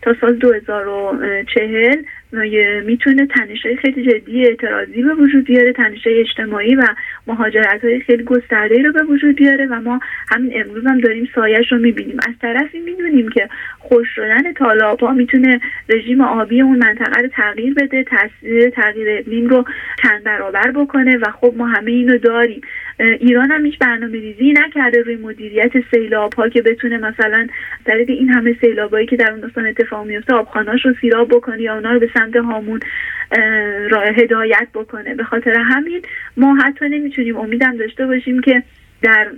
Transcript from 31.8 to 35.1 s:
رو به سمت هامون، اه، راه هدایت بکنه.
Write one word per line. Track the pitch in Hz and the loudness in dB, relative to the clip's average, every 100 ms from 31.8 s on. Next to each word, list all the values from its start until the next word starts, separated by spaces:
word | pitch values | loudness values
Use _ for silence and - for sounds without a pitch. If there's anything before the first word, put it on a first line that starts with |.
| 220 | 0
رو | 240 | 0
به | 233 | 2
سمت | 240 220 233 | 0 0 0
هامون، | 233 220 214 220 - - - - - | -2 -4 -6 -8 -8 -10 -10 -10 -4
اه، | 220 220 220 208 202 208 | -2 0 0 -2 -6 -2
راه | 214 | 0
هدایت | 202 214 233 226 220 208 240 | 0 2 2 2 2 0 0
بکنه. | 214 220 220 202 | -8 -10 -12 -10